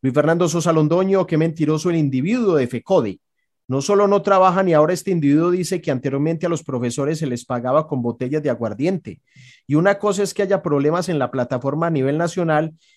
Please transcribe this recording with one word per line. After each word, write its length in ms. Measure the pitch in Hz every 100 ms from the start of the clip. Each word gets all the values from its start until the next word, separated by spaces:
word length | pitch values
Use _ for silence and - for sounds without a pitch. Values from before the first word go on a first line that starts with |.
Luis 140 | 135 123
Fernando 340 | 147 170 175
Sosa 240 | 170 170
Londoño, 540 | 160 156 170 190 190 180
"Qué 100 | 156
mentiroso 540 | 165 160 151 156 170
el 60 | 170
individuo 580 | 147 131 151 247 220 160
de 100 | 123
fecode. 540 | 117 - 190 113 92 _ _ _ _ _
No 160 | 131
solo 240 | 139 202 202
no 160 | 202
trabajan 440 | 202 196 185 180 190
y 60 |
ahora 180 | 156 156
este 200 | 180 -
individuo 400 | 180 143 147 170
dice 280 | 180 170 180
que 120 | 165
anteriormente 560 | 131 135 139 151 165 175
a 20 |
los 140 | 170
profesores 560 | - 131 120 120 143 156
se 80 | 151
les 180 | 123 -
pagaba 420 | 123 120 143 151
con 140 | 135
botellas 400 | 120 113 131 151
de 80 | 143
aguardiente. 720 | 117 113 101 151 190 - 82 _ _ - - -
Y 80 | 147
una 240 | 185 202
cosa 240 | 208 190
es 100 | 196
que 80 | -
haya 220 | 202 190
problemas 440 | 175 143 143 170 180
en 120 | 160
la 100 | 123
plataforma 580 | 131 123 131 135 147 165
a 40 |
nivel 260 | 156 131 151
nacional 560 | 170 175 170 156 160 156 _